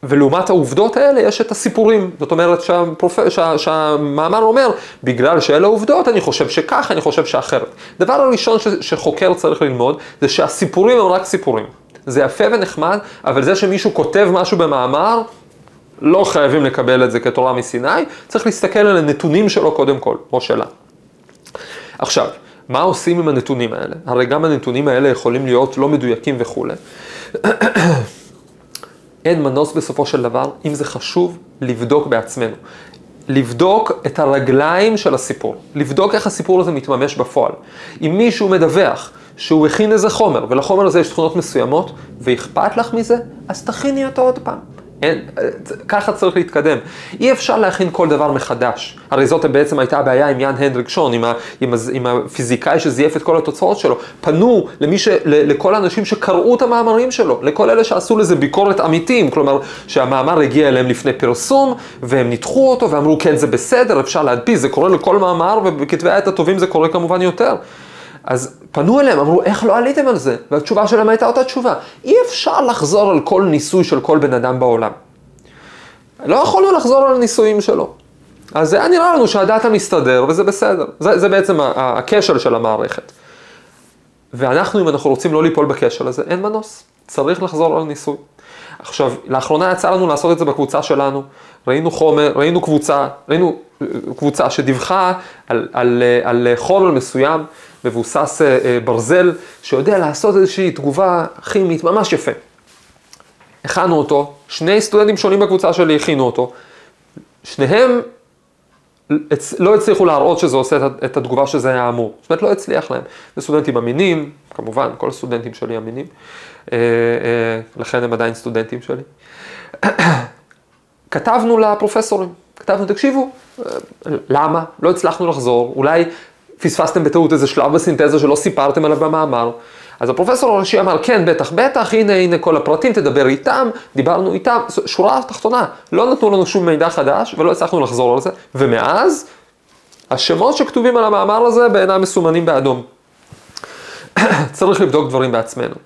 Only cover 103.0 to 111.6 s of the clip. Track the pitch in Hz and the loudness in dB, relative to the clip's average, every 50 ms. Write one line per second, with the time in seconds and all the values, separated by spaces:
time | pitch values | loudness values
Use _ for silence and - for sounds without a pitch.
103 | _ _ - _ _ _ _ _ _ _ _ _ _ 139 - 139 170 185 170 156 | _ _ -20 _ _ _ _ _ _ _ _ _ _ -6 -4 -2 0 0 2 0
104 | 143 147 147 143 143 143 - - _ _ - - 160 165 196 214 214 - - 208 | 0 0 0 0 0 -2 -8 -20 _ _ -10 -6 -2 0 2 2 0 2 2 2
105 | 214 208 214 196 - 202 190 196 208 196 185 185 190 180 175 170 180 165 156 147 | 4 4 2 0 0 0 2 2 2 2 2 2 2 0 2 2 2 2 2 0
106 | 147 - 160 139 131 123 117 - 123 120 - - - - - - - _ _ _ | 0 0 0 0 0 0 0 -2 -4 -4 -6 -16 -20 -20 -20 -20 -20 _ _ _
107 | _ _ _ - - _ _ _ _ - - - 139 131 170 214 254 254 247 240 | _ _ _ -20 -20 _ _ _ _ -18 -4 -2 0 2 4 4 4 4 2 0
108 | 233 - - _ _ _ _ _ _ _ _ _ _ _ _ _ _ _ _ _ | -2 -6 -16 _ _ _ _ _ _ _ _ _ _ _ _ _ _ _ _ _
109 | _ _ 147 151 151 - 151 135 - - - - 180 185 214 208 208 220 202 190 | _ _ -4 -4 -2 -2 -4 -4 -4 -10 -6 0 2 4 4 4 4 2 2 4
110 | 196 175 156 143 139 - 170 - - 156 123 135 131 131 156 143 131 139 131 - | 4 2 4 2 2 2 2 2 0 0 0 0 0 0 0 0 0 -2 -4 -4
111 | - 131 - 147 127 120 127 127 139 139 - 151 | -8 -4 -4 -4 -4 -2 0 0 0 0 0 -2